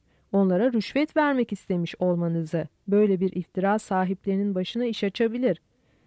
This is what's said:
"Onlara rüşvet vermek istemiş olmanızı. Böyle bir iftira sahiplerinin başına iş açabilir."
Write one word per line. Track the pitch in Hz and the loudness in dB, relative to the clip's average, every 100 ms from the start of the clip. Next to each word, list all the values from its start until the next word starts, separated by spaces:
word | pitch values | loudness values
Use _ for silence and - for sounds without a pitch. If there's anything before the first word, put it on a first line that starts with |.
| _ _ _ | _ _ _
"Onlara | 196 190 180 254 | 2 2 4 2
rüşvet | 233 - 277 302 311 | 0 0 0 0 0
vermek | 294 269 233 | 2 2 -2
istemiş | 196 - 180 170 - | -4 -4 -4 -4 -2
olmanızı. | 180 175 170 165 156 165 - _ - | 0 2 0 -2 -2 -4 -4 _ 0
Böyle | 202 214 185 | 2 4 2
bir | 185 | 0
iftira | 185 - - 196 214 | -2 -6 -2 0 0
sahiplerinin | - 190 185 190 202 196 202 185 | 0 0 0 -2 -2 0 0 -2
başına | 185 233 240 | -4 -2 -4
iş | 220 | -2
açabilir." | 202 - 233 240 254 170 _ _ _ _ | -4 0 -2 0 0 -2 _ _ _ _